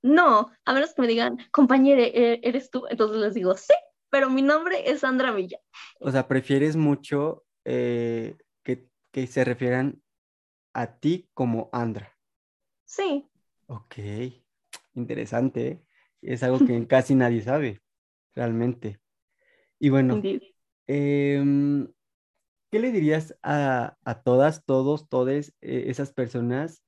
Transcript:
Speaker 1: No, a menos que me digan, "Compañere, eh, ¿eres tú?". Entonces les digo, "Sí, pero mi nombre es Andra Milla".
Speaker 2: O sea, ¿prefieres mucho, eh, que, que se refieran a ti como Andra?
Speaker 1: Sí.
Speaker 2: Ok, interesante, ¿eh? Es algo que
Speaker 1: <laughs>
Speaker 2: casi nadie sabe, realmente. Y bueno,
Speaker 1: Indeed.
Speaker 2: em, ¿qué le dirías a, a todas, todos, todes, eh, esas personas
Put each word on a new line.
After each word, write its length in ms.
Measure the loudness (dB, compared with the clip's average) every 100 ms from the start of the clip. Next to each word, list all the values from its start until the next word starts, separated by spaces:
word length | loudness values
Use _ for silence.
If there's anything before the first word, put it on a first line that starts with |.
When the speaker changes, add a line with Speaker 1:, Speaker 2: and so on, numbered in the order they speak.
Speaker 1:
No, 480 | 4 6 6 4 2 _ -2
a 80 |
menos 200 | 0 0
que 80 | 0
me 60 | 0
digan, 300 | 2 0 -4 -2
"Compañere, 600 | 4 6 6 6 6 4 4 2
eh, 60 | 2
¿eres 260 | -2 -4 -6
tú?". 160 | -10 -8
Entonces 280 | -2 -2 0
les 160 | -2
digo, 220 | 0 -2 -2
"Sí, 180 | 2 2 2 _ _
pero 200 | 0 2
mi 120 | 2
nombre 480 | 2 2 0 -4 -2
es 140 | -2
Andra 280 | 0 0 0
Milla". 280 | -2 -6 -10 _ -20 -20 _
Speaker 2:
O 120 | -2
sea, 160 | 0 0
¿prefieres 480 | -2 2 2 2 2
mucho, 720 | 2 0 -2 -4 -4 -6 _ _
eh, 760 | -6 -2 -2 -2 -4 -4 -8 -14 _ _
que, 240 | -8 -8 _ _ _
que 160 | -8 -6
se 160 | -2 -2
refieran 580 | 0 -2 0 -2 -6 _ _ _ _ _ _ _
a 260 | -10 -10 _
ti 300 | -4 -4 -6
como 360 | -4 -2 -2 -4
Andra? 460 | -6 -6 -6 -14 _ _ _ _ _ _ _ _
Speaker 1:
Sí. 400 | -6 -4 -4 -8 _ _ _ _
Speaker 2:
Ok, 280 | -18 _ -14 -10 -8 -10 -12 _ _ _ -20 _
interesante, 760 | -12 -10 -8 -6 -2 -2 -2 -6
¿eh? 140 | -8 _ _ _ _
Es 220 | -10 -4
algo 160 | 0 0 0
que 0 |
Speaker 1:
<laughs> 220 | -2 2
Speaker 2:
casi 280 | 2 4 2
nadie 260 | 2 0
sabe, 400 | -2 -2 -4 -8 _ _ _ _ _ -8
realmente. 640 | -4 -2 -4 -4 -10 -14 _ _ _ _ _ _ _ _
Y 100 | 2
bueno, 260 | 2 2 0
Speaker 1:
Indeed. 260 | -2 -6 -10 _ _ _ -6
Speaker 2:
em, 1040 | -4 0 0 0 0 2 2 0 -2 -4 _ _ _ _ _ _ _ _
¿qué 80 | -2
le 120 | 0
dirías 440 | 0 0 0 -4 -12
a, 560 | -4 -2 0 -2 -4 _
a 180 | -10 -4
todas, 440 | 2 4 4 2 -2
todos, 440 | 0 0 -2 -4
todes, 440 | -2 0 -2 -6 _
eh, 240 | -8 -6 -6
esas 260 | -6 -6
personas 680 | -6 -6 -4 -4 -4 -6 -12